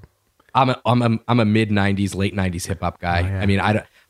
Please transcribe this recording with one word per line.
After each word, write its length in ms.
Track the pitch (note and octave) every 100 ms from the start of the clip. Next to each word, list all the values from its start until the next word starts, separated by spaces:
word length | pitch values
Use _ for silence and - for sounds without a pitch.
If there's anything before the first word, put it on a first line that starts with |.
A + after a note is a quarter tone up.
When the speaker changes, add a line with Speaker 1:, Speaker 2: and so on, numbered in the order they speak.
| - _ _ _ _
Speaker 1:
I'm 160 | B2+ C3
a, 100 | B2 A2+
I'm 160 | A#2+
a, 160 | A#2 A2+ -
I'm 140 | A#2+
a 40 |
mid 260 | G#2+ A2 A2
nineties, 440 | G#2 G2 G2 G2
late 200 | F#2 G2
nineties 320 | G2+ F#2 F2 -
hip 140 | F2
hop 200 | F2 -
guy. 220 | F2 F2
Speaker 2:
Oh, 40 | F2+
yeah. 140 | F#2+
Speaker 1:
I 60 | G2+
mean, 120 | G2
I 120 | G2
don't, 120 | - - _